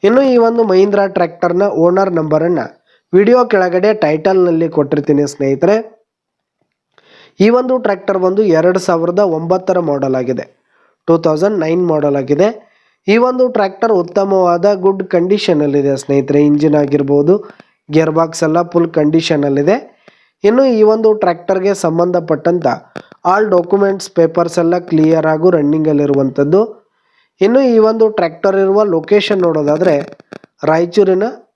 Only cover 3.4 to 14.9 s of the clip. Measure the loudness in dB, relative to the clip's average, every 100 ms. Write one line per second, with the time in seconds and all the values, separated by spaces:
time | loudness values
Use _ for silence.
3.4 | 2 0 0 0 0 0 0 0 0 2
4.4 | 2 0 -2 -2 -2 -2 0 0 -2 -4
5.4 | -4 0 0 0 -4 _ _ _ _ _
6.4 | _ _ _ _ _ _ _ _ -20 _
7.4 | 2 2 0 -2 -2 -4 -2 -2 0 0
8.4 | 2 2 2 0 -2 -2 0 0 0 -2
9.4 | -2 -4 -2 -4 -2 -4 -2 -4 -4 -6
10.4 | -8 _ _ _ _ _ -2 0 2 0
11.4 | -2 -2 -2 -2 0 0 0 -2 -2 0
12.4 | 0 -2 _ _ _ _ -2 0 2 0
13.4 | -2 0 -4 -2 0 0 0 -2 0 0
14.4 | 2 2 0 0 -2